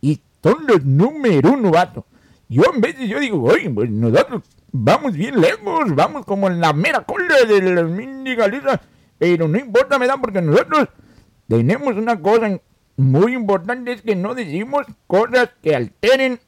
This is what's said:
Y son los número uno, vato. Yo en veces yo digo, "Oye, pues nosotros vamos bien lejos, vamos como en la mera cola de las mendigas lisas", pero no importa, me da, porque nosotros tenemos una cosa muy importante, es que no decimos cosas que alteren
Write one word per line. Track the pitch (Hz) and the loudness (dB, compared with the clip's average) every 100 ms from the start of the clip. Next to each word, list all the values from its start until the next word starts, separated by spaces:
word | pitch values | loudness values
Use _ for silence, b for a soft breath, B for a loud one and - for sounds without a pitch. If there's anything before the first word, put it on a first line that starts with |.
Y | 135 147 _ _ | -2 -4 _ _
son | 165 285 294 | 0 0 2
los | 196 | 2
número | 135 135 226 311 254 156 160 | 4 2 2 0 0 4 4
uno, | 277 208 | 2 2
vato. | 160 - - - b b b _ | 2 0 -6 -20 b b b _
Yo | 117 240 | 2 2
en | 285 | 2
veces | 240 262 240 | -2 -2 -6
yo | 254 | -4
digo, | 277 190 | -4 -2
"Oye, | 120 226 226 | 2 0 0
pues | 107 120 | -4 -4
nosotros | 107 117 135 - 233 - _ _ | -2 2 2 0 -4 -12 _ _
vamos | 135 113 233 294 | -4 0 0 0
bien | 156 220 269 | -4 -2 2
lejos, | - 440 415 339 269 | 2 0 -4 -2 0
vamos | 139 185 294 - | 0 0 -2 -6
como | 196 196 | -2 -2
en | 175 | 0
la | 165 | 0
mera | 147 233 262 | 0 0 -2
cola | - - 359 294 | -4 -6 2 2
de | 233 208 | 4 4
las | 185 180 165 | 2 0 -2
mendigas | 180 254 269 262 240 208 | -4 -10 -10 -6 -2 -2
lisas", | 247 269 226 b b b _ | -2 -4 -4 b b b _
pero | 170 170 165 | 0 2 0
no | 180 | -2
importa, | 269 214 269 277 | 0 0 0 0
me | 247 | 0
da, | 269 | -2
porque | 254 190 | -4 -2
nosotros | 165 170 - 302 262 _ b b b _ _ | 2 2 2 0 0 _ b b b _ _
tenemos | 113 117 240 285 202 | 0 2 0 -2 -4
una | 226 220 | -2 -2
cosa | 165 226 220 185 _ _ _ - | 2 2 0 -6 _ _ _ -2
muy | 135 135 214 | 2 4 2
importante, | 254 208 190 180 247 240 | 0 -2 -2 -2 -8 -6
es | 247 | -8
que | 226 | -4
no | 190 196 | -4 -4
decimos | 254 196 156 233 285 269 - _ | -6 -6 -6 -4 -6 -6 -16 _
cosas | 185 226 247 240 _ | 0 2 0 0 _
que | 156 | -2
alteren | 143 113 _ 214 262 262 240 | -2 -2 _ 2 2 2 -4